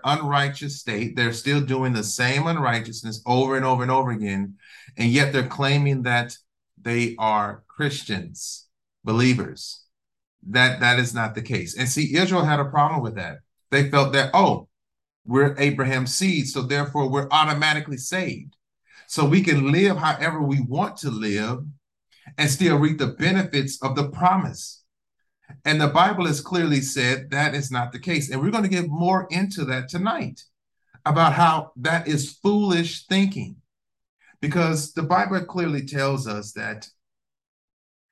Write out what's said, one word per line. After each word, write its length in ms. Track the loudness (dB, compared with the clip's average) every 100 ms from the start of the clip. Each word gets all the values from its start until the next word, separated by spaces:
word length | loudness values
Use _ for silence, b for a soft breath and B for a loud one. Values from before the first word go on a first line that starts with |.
| -2
unrighteous 720 | 0 0 0 0 -4 -10 -10
state. 380 | -6 -4 -4 0
They're 160 | 0
still 260 | 0 0 0
doing 320 | 2 0 0
the 140 | 0 -2
same 420 | -2 0 0 0
unrighteousness 720 | 0 0 -2 -4 -10 -10 -10 0
over 320 | 2 2 2
and 80 | 2
over 180 | 0
and 80 | 2
over 200 | 2 0
again. 440 | -2 -2 -2 -4 -8 B B B -2
And 140 | 2
yet 220 | 4 4
they're 120 | 2 -2
claiming 580 | -2 0 2 2 0
that 340 | 0 0 -2 -10 _ _ _ _
they 340 | -2 0 0 0
are 440 | 0 0 0 -6 _
Christians, 1000 | -6 -4 -4 -6 -6 -6 -12 -12 -14 _ _ _ _
believers. 760 | -2 4 4 4 -2 -10 -16 -16 _ _ _ _ _ _ -2
That, 320 | 2 2 4
that 200 | 2 4
is 140 | 2
not 220 | -2 -4 -6
the 60 |
case. 360 | -6 -6 -6 -4
And 100 | -2
see, 280 | -2 0 2
Israel 280 | 2 2
had 160 | 2 0
a 60 | 0
problem 360 | 0 0 0
with 140 | -4 -6
that. 240 | -10 -12 _ _ 0
They 200 | 2 4
felt 240 | 4 4
that, 180 | 2 2
"Oh, 340 | 4 4 2 -6 _ _ _ _ _
we're 320 | 0 4 4 4
Abraham's 560 | 0 2 -2 -2 -2 -2
seed, 320 | 0 0 -2
so 140 | -4
therefore 480 | -2 -2 -2 -2 -2
we're 200 | -2 2
automatically 680 | 4 4 2 0 0 -4 -10
saved. 580 | -6 -4 -4 -8 -14 _ _ _ B B B
So 160 | 0 4
we 160 | 4
can 280 | 4 2 4
live 260 | 4 4 4
however 440 | 0 0 -2 -2
we 200 | 0 0
want 360 | 0 -2 -2 -4
to 140 | -8
live 480 | -4 -2 -2 -2 -6 -8 -16 _ _ _ B B B
and 120 | -2
still 280 | 2 4 4
reap 200 | 2 2
the 100 | -2
benefits 760 | 0 2 2 0 -2 -2 -4
of 120 | -4 -2
the 140 | -4
promise." 720 | 2 4 4 0 -6 -14 -18 _ _ _ _ _ _ B B
And 160 | 0 2
the 100 | 4
Bible 360 | 4 4 4 0
has 160 | -2
clearly 400 | -2 0 2 2
said 480 | 0 0 0 0 -2
that 240 | 0 0
is 160 | -2 -4
not 220 | -4 -4
the 80 | -6
case. 320 | -4 -2 -2
And 100 | -2
we're 100 | 0
gonna 160 | 0 0
get 200 | 0 -2
more 400 | 0 2 2 0
into 340 | -2 -2 -4 -4
that 240 | -4 -4
tonight 540 | -4 -4 -4 -6 -12 -20 _ _ _ b b 0
about 280 | 4 4
how 380 | 6 4 4 -4 -6
that 300 | -2 -2 0
is 300 | -4 -4 -4
foolish 640 | 0 2 2 0 0 -6 -2
thinking, 520 | 2 2 -2 -10 -14 _ _ _ _ _ _ b b
because 540 | -2 0 0 0 -4
the 100 | -6
Bible 360 | 0 2 2 -2 -4
clearly 400 | -4 -2 -2 -4
tells 420 | -2 0 0 -4
us 260 | -8 -8
that, 360 | -10 -10 -10 -16 _ _ _ _ _ _ _ _ _ _ _ _